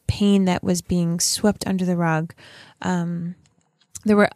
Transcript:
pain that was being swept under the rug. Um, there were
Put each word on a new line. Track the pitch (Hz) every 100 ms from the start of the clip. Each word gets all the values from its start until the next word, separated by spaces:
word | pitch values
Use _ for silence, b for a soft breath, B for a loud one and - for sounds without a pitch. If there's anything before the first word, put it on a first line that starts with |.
| -
pain | - 202 202 185
that | 180
was | 190 175
being | - 180 170 170
swept | - - 214 202 -
under | 190 185
the | 175
rug. | 170 160 165 B B B B _
Um, | 185 180 170 170 170 180 _ _ _ _ _ -
there | 214 208
were | 208